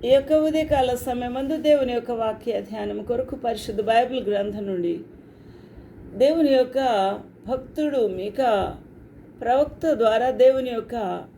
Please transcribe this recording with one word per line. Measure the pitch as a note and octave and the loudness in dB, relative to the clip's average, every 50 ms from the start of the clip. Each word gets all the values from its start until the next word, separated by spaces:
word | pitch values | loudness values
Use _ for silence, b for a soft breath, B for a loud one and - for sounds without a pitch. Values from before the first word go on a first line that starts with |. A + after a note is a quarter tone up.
| - | 4
ఈ | A#3+ | 4
యొక్క | C4 C#4 C4+ C#4 D#4 | 4 4 4 4 2
ఉదయకాల | D#4 D#4 D#4 D4+ D#4+ D#4 D#4 D4 C#4 C4 B3+ B3+ | 4 4 2 2 0 0 2 2 2 2 0 0
సమయమందు | A#3+ - C4 B3 B3 B3 B3 A#3+ C4 C#4 C4+ D#4 | -4 -4 -6 -6 -4 -6 -6 -6 -6 -4 -4 -4
దేవుని | D4+ A#3+ D4+ D4+ C#4+ C4+ B3+ A#3+ | 0 4 4 4 4 4 0 -2
యొక్క | A#3 A#3 A#3 | -4 -4 -4
వాక్య | A#3+ A3 A3+ A3 G#3+ A3 - A#3 A3 G3 | -4 -2 -2 -4 -4 -4 -4 -4 -4 -4
ధ్యానం | G3 G3 G#3+ A3 G#3 G#3 G#3 G#3 G#3 | -4 -8 -10 -8 -6 -6 -6 -8 -4
కొరకు | - B3 A#3+ B3+ B3+ - | -4 -4 -4 -4 -6 -8
పరిశుద్ధ | C4+ - A#3 A3+ G#3 - - G#3+ G3+ | -6 -4 -4 -4 -4 -6 -6 -4 -4
బైబిల్ | G#3 G#3+ A3+ A#3 B3 B3 C4 B3+ G#3 | 0 2 4 4 4 2 -2 -4 -2
గ్రంథం | G3 G#3 G3+ G3+ G#3 G3 G#3 G3+ | -2 -2 -2 -2 -4 -6 -6 -6
నుండి | G3 F#3+ F3+ F3 E3+ E3+ - - - - - - - B B B B B B B B B B B B B B - - - | -4 -4 -2 -2 -4 -4 -6 -8 -16 -20 -20 -20 -20 B B B B B B B B B B B B B B -20 -16 -2
దేవుని | G3 B3 C#4+ D#4+ E4 D#4 C#4+ C4+ | 2 2 4 4 4 2 4 4
యొక్క | C4 B3+ B3 B3+ C4 C4+ B3+ A#3 G3+ F#3+ F#3+ G3+ G#3 - - - - - G#3 | 4 2 2 0 -2 0 2 2 2 0 0 -2 -4 -10 -18 -20 -18 -8 -8
భక్తుడు | A#3+ C4 C4 - - - D4+ D4+ C#4 C4 A3+ | -6 -6 -8 -10 -6 -4 -2 -2 0 0 0
మీకా | G3+ F#3 F3+ F#3+ G#3 G3+ - C4 A#3+ A3 G3 F#3 - - - - - - - - - - - - - - - | 0 -2 -4 -8 -8 -4 0 0 2 2 2 0 -2 -6 -12 -18 -20 -20 -20 -20 -20 -20 -20 -20 -20 -16 -8
ప్రవక్త | - A#3 B3 C4+ D4 D4 - - - D#4+ D4 | 0 2 2 2 2 0 -2 -4 0 0 2
ద్వారా | G#3+ A#3 A3 A3 A3 A#3+ B3+ | 4 2 2 2 2 0 0
దేవుని | B3+ G#3 B3 C4 C4+ C4 B3+ B3+ | 2 6 6 6 6 4 -2 -4
యొక్క | A#3+ A3+ G#3+ A3+ B3 A#3 G#3+ F#3 F3+ F3 - - - | -4 -6 -6 -6 -6 -6 -4 -4 -4 -6 -10 -14 -20